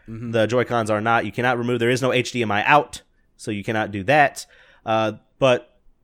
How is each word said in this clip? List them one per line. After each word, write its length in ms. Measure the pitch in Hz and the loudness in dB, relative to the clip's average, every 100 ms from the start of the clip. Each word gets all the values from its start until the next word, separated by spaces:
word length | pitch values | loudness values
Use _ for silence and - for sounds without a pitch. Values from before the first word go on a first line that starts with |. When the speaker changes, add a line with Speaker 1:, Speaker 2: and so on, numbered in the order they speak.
| - | -18
Speaker 1:
Mm-hmm. 260 | 113 120 | -12 -4
Speaker 2:
The 140 | 113 107 | 0 2
Joy-Cons 440 | 123 113 120 107 | 0 0 -2 0
are 100 | 107 | 0
not. 240 | 110 117 | 2 0
You 80 | 104 | 0
cannot 240 | 123 123 120 | -2 -2 0
remove. 240 | 120 120 | -2 0
There 80 | 117 | 0
is 120 | 127 | 0
no 100 | 127 | 0
H 200 | 127 120 | 0 -2
D 100 | 123 | -2
M 80 | 107 | -2
I 120 | 104 120 | 0 4
out, 340 | 147 - - _ _ _ - | 4 2 -10 _ _ _ -16
so 120 | - | -10
you 140 | 104 | -8
cannot 260 | 107 110 101 | -4 -4 -4
do 120 | 101 | -4
that. 400 | 95 151 143 - - _ _ _ | 2 4 4 0 -18 _ _ _
Uh, 280 | 113 110 110 107 _ - | -2 0 0 -4 _ 0
but 320 | 135 120 - _ _ _ | 2 2 -2 _ _ _